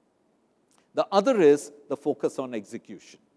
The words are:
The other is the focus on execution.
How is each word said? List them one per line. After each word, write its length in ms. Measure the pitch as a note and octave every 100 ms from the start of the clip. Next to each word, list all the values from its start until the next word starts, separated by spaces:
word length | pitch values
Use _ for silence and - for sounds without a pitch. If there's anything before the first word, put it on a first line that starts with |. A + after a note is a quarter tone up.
| _ _ _ _ _ _ _ _ _
The 120 | - D#3
other 280 | G3 G#3+ A#3
is 320 | D3+ C#3+ - - -
the 80 | C3+
focus 420 | D3+ C3+ D#3 -
on 160 | B2+
execution. 680 | A#2 G2 A2+ - G2 - - _